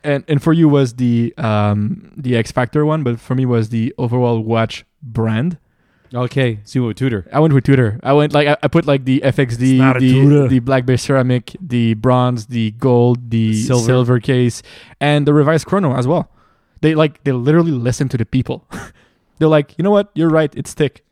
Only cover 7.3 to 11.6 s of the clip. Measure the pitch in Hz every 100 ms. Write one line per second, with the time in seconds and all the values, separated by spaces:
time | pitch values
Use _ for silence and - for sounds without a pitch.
7.3 | 143 160 139 127 135 113 110 127 143 151
8.3 | 147 147 147 147 170 147 139 131 131 139
9.3 | 127 131 117 127 131 131 127 127 131 143
10.3 | 147 131 127 120 135 127 123 - 135 127
11.3 | 123 - -